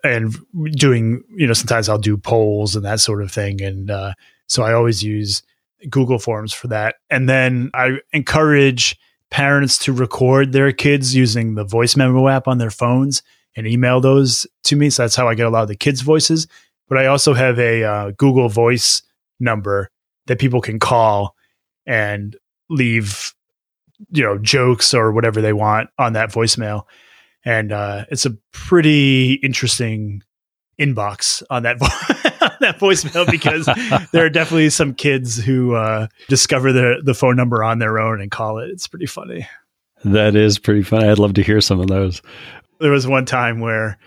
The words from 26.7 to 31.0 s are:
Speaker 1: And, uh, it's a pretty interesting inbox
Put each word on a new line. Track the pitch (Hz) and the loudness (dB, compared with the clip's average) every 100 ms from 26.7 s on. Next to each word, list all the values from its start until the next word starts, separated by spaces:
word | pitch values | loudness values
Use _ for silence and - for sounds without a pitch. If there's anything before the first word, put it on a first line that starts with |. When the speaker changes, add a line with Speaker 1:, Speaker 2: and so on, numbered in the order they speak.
| 104 - _ _ _ _ _ | -8 -10 _ _ _ _ _
Speaker 1:
And, | 123 113 107 | -4 -2 -2
uh, | 104 104 101 110 | -4 -6 -8 -8
it's | 139 | -4
a | - 110 _ | -4 -6 _
pretty | - - 180 156 147 139 131 131 135 | -20 0 4 4 4 4 4 2 0
interesting | 139 127 123 - 120 110 107 101 - _ _ _ _ - | -2 -4 -4 -2 -4 -6 -8 -10 -16 _ _ _ _ -4
inbox | 147 117 | -2 -2